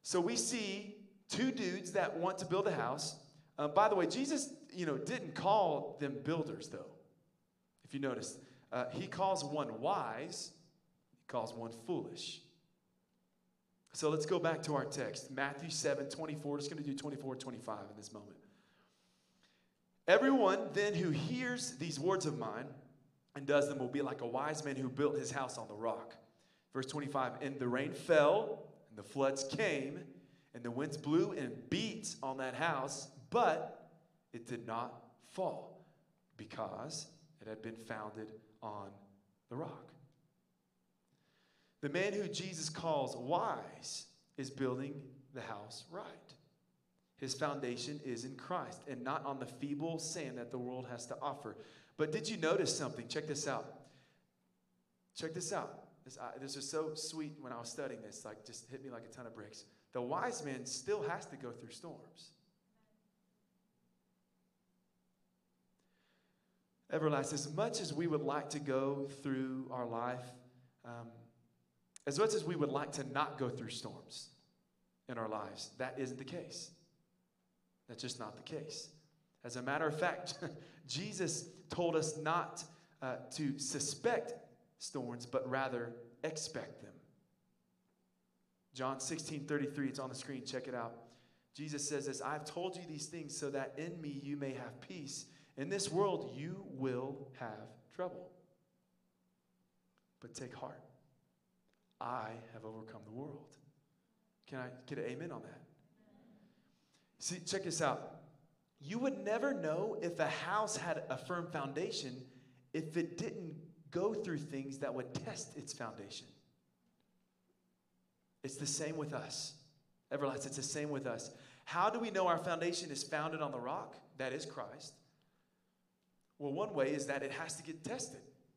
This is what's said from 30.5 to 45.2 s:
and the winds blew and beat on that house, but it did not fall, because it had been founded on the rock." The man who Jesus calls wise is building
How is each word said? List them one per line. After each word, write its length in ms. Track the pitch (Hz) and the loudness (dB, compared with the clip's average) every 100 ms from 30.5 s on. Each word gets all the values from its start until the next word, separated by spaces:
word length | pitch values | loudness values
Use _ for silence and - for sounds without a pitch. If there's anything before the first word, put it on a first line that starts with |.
and 80 | 123 | -6
the 80 | 120 | -2
winds 280 | 120 143 - | 0 0 0
blew 340 | 143 160 202 | 6 8 8
and 360 | 175 127 113 - | 2 -2 -4 0
beat 440 | 185 220 190 - - | 2 2 -2 -6 -4
on 160 | 135 135 | -2 0
that 160 | 127 | -2
house, 540 | 120 170 143 139 - - - - | 2 2 4 0 -4 -8 -14 2
but 580 | 240 208 160 - - - - _ _ _ | 8 8 6 0 -8 -18 -20 _ _ _
it 140 | 120 117 | -10 -6
did 220 | 120 117 | -6 -2
not 340 | 117 127 - - - - | -2 -2 -6 -18 -20 -12
fall, 560 | - 175 - - - - _ _ _ _ - | -2 0 -2 -10 -16 -20 _ _ _ _ -16
because 720 | 101 - 101 101 135 165 - - - - | -10 -4 -4 -4 -6 -6 -8 -16 -20 -16
it 60 | 107 | -12
had 160 | 110 | -8
been 140 | 113 110 | -8 -10
founded 560 | - 110 107 110 107 110 - - | -8 -6 -6 -6 -10 -10 -18 -12
on 280 | 110 104 101 101 - - _ _ _ | -8 -8 -10 -14 -20 -20 _ _ _
the 60 | 120 | -6
rock." 360 | 165 - - - - _ _ _ _ _ _ _ _ _ _ _ _ _ _ _ _ _ | -6 -8 -16 -20 -20 _ _ _ _ _ _ _ _ _ _ _ _ _ _ _ _ _
The 80 | 147 | 0
man 240 | 170 202 | 2 2
who 140 | 202 208 | 2 0
Jesus 420 | 208 185 160 151 | -2 -4 -4 -4
calls 460 | - 170 151 131 120 | -2 2 2 2 -2
wise 880 | 123 175 220 131 92 - - - - _ _ - | 2 2 2 0 -4 -10 -8 -8 -10 _ _ -8
is 140 | 135 | -6
building 500 | 131 131 127 143 147 - - | 0 0 2 -4 -8 -12 -18